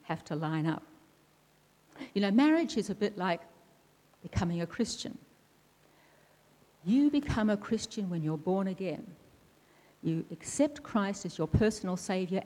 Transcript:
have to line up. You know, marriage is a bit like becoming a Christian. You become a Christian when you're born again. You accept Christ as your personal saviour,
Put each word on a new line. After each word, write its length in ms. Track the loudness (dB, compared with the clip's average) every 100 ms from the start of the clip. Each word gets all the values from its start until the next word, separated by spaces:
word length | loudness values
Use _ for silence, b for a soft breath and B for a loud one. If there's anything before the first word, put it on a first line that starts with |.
have 240 | -8 -8 -4
to 100 | -4
line 320 | -2 0 0
up. 160 | -2 -6 -20 _ _ _ _ _ _ _ _ _ B B
You 100 | 0
know, 80 | 4
marriage 440 | 6 6 6 2 -2
is 140 | -4
a 60 | -2
bit 220 | -2 -2
like 220 | -2 -2 -4 -20 -20 _ _ _ _ _
becoming 420 | -6 -2 0 0
a 40 | -2
Christian. 500 | -2 -2 -2 -10 -12 -18 _ _ _ _ _ b b b b b b b _ _ _
You 260 | 2 4 6
become 400 | 4 0 0 2
a 60 | 2
Christian 540 | 0 -4 -4 -6 -4
when 120 | -2
you're 160 | 0 -2
born 300 | 0 2 0
again. 400 | -2 -4 -6 -10 -18 -20 -20 -20 _ b b b b
You 220 | -2 -2 -4
accept 540 | -10 -8 0 0 0
Christ 420 | -2 0 0 -4 -8
as 120 | -4
your 100 | 2
personal 480 | 4 4 2 -4 -4
saviour, 460 | -2 -2 0 -2